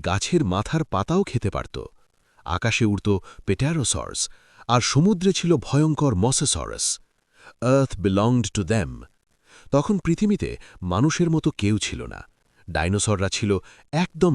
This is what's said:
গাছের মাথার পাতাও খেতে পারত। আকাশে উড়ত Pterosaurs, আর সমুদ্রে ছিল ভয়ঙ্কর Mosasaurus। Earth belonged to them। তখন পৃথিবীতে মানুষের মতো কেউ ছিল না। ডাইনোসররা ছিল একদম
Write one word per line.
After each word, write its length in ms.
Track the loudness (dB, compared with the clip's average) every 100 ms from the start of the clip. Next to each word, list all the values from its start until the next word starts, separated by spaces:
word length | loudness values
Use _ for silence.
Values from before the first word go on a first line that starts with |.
| 0
গাছের 340 | -2 0 0 2
মাথার 380 | -2 -2 -2 -2
পাতাও 360 | -4 0 0
খেতে 260 | 0 -2 -2
পারত। 280 | -4 -8 -10 -14 _ _ _ _ _ -6
আকাশে 400 | -2 0 2 2
উড়ত 220 | 2 0 0 -2 -10
Pterosaurs, 800 | -4 0 0 0 -2 -4 -6 -8 -8 -10 _ -12 0
আর 140 | 0
সমুদ্রে 480 | 2 4 4 4 2
ছিল 180 | 2 2 2
ভয়ঙ্কর 560 | 2 2 2 2 2 2
Mosasaurus। 720 | 2 2 0 -2 -6 -6 -6 -6 _ _ _ _ -20 -4 2
Earth 200 | 2 2 0 0
belonged 420 | 2 4 2 0 -2
to 60 |
them। 280 | -2 -2 -4 -8 -18 _ _ _ _ -20 -2
তখন 240 | 0 2 0
পৃথিবীতে 460 | 0 0 0 0 -2 -8 -14 -10
মানুষের 460 | -2 2 2 2 0
মতো 180 | 2 0 0
কেউ 180 | 0 0
ছিল 220 | -2 -8 -12
না। 140 | -14 -18 _ _ _ -8
ডাইনোসররা 640 | -4 0 0 0 0 -2
ছিল 220 | -2 0 -2 -4 -20 _
একদম 400 | -4 -4 0 2